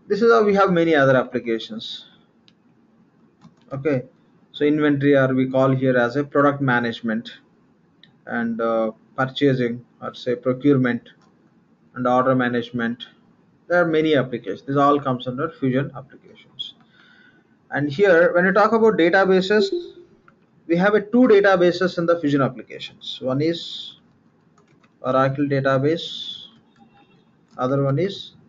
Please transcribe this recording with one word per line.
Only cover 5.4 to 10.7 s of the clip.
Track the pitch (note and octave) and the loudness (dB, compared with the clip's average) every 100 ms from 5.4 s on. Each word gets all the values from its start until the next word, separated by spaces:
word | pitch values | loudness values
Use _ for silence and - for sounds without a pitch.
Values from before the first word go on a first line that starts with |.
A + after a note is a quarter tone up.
| C3 | 0
call | C3 C3+ | 0 2
here | C3 C3 B2 | 2 0 2
as | A#2+ B2+ | 0 -2
a | |
product | C#3+ D3 C#3+ C#3 | -2 2 2 2
management, | C3+ A#2+ A#2 A2+ A#2 A2 - - _ _ _ _ _ _ _ _ | -2 0 -2 -6 -6 -6 -8 -20 _ _ _ _ _ _ _ _
and, | - A#2 A#2 A2+ | -10 -6 -6 -4
uh, | A2+ A2+ A2+ - _ - | -2 0 -2 -6 _ -6
purchasing, | C3 - C#3+ C3 A#2+ A#2+ - _ | -6 0 0 0 -2 -6 -14 _
or | B2 | -16
say | - - | -10 -6
procurement, | A#2+ C3 B2+ C#3+ | -4 -4 -2 2